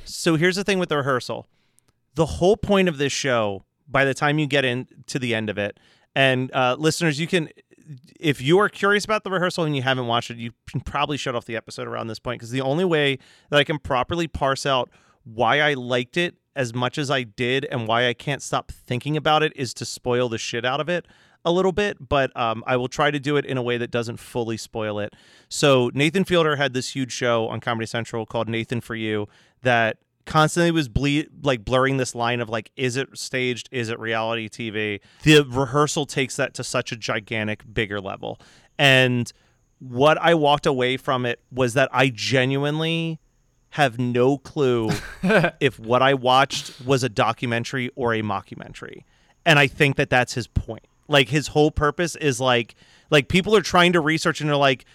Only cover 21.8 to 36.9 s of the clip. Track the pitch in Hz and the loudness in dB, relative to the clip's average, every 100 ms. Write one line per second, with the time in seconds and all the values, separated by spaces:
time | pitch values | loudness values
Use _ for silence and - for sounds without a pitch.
21.8 | 208 - 131 143 131 - 117 113 - 127 | -2 -4 -2 0 0 0 -2 -2 -2 -2
22.8 | 127 - 147 147 131 143 - 131 120 120 | -2 0 0 0 0 -2 -2 -4 -2 -2
23.8 | 117 120 117 113 - 127 113 113 - 117 | -2 -4 -4 -10 -8 -6 -4 -6 -8 -6
24.8 | 107 104 104 - _ _ - - 151 131 | -4 -4 -6 -12 _ _ -12 2 6 6
25.8 | 120 131 151 175 185 175 160 143 139 123 | 4 0 0 0 2 2 2 2 0 -2
26.8 | - 139 131 - 123 117 113 113 127 113 | -6 -6 -6 -2 0 0 0 -4 -4 -4
27.8 | 113 120 113 117 110 117 110 113 113 120 | -4 -6 -6 -8 -4 -4 -2 -4 -4 -6
28.8 | - 113 110 107 104 _ _ _ 127 117 | -6 -6 -4 -4 -4 _ _ _ 0 2
29.8 | 110 - _ _ - 156 156 175 170 165 | 2 -4 _ _ -2 2 4 4 2 2
30.8 | 131 107 143 143 - - 143 127 101 127 | 0 0 0 0 -2 -4 -2 -2 2 2
31.8 | 135 135 123 120 117 123 110 110 101 - | 2 0 -2 -2 -2 -2 -4 -6 -8 -4
32.8 | 127 123 135 - - 131 127 117 - 131 | -4 -2 -6 -10 -8 -4 -2 -4 -6 -6
33.8 | 113 113 113 113 113 117 107 - 113 104 | -6 -6 -4 -2 -2 -4 -8 -10 -8 -4
34.8 | 107 101 _ _ 151 151 139 123 131 143 | -4 -6 _ _ 6 6 6 0 0 2
35.8 | 147 - 139 - 127 - 131 - 127 127 | 0 0 -4 -4 -4 -2 -4 -6 -6 -4
36.8 | - | -4